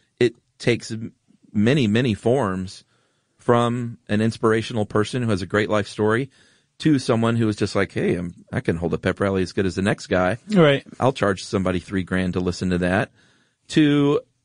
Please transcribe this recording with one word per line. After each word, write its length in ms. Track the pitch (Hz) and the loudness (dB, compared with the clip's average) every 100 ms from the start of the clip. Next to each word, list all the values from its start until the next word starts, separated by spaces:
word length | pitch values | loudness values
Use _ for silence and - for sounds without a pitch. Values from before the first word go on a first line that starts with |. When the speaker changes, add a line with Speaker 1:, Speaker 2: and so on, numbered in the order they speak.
| _ - | _ 0
Speaker 1:
it 140 | 120 - _ - | 0 0 _ -6
takes 340 | - 113 - | -2 -2 -4
m-, 200 | 113 113 - _ _ _ | -10 -12 -16 _ _ _
many, 340 | 104 110 151 110 | 0 2 4 2
many 260 | 110 131 | 2 0
forms 720 | 98 117 139 101 92 92 - - _ _ _ _ _ | 0 0 0 0 -4 -8 -12 -20 _ _ _ _ _
from 600 | - 120 120 120 120 - - | 2 2 2 -2 -6 -10 -4
an 100 | 107 | 0
inspirational 640 | 113 - 113 113 110 117 104 | 0 2 2 2 0 -4 -2
person 380 | 107 104 127 | 0 -2 -2
who 60 | 113 | -2
has 120 | 92 | -2
a 40 | 92 | 0
great 220 | 104 104 | 0 0
life 180 | 104 101 | 0 -2
story 420 | - 107 113 135 _ _ _ _ - | -2 0 0 -4 _ _ _ _ -4
to 220 | 160 139 | 0 2
someone 380 | 131 113 113 117 | 2 0 2 2
who 100 | 110 | 0
is 80 | 104 | 0
just 180 | 101 | -2
like, 200 | 101 92 | 0 -2
"Hey, 220 | 120 196 90 | -2 -2 -2
I'm, 180 | 87 - - | -6 -12 -10
I 80 | 120 | -4
can 160 | - 82 | -2 -2
hold 180 | 85 | -2
a 40 | 82 | -2
pep 220 | 95 87 | -2 -2
rally 200 | 98 95 | -2 0
as 120 | 90 | -2
good 120 | - 95 | -2 -2
as 100 | 90 | -2
the 60 | |
next 260 | 98 - - | -2 -2 -2
guy. 300 | 92 90 117 202 | 0 0 -2 0
Speaker 2:
Right. 360 | 202 151 139 - - | 4 6 4 -2 -2
Speaker 1:
I'll 140 | 123 | -2
charge 320 | - 101 92 - | 2 0 -2 -4
somebody 340 | 101 92 90 | -2 0 -2
three 240 | - 95 | -4 -6
grand 300 | 87 92 92 | -2 -2 -2
to 80 | 92 | -2
listen 280 | 90 - 92 | -2 -2 -2
to 60 | 87 | 0
that," 320 | 90 98 - _ _ _ _ _ - | 0 0 -2 _ _ _ _ _ -4
to, 500 | 160 147 147 143 147 - _ | 2 4 4 2 0 -4 _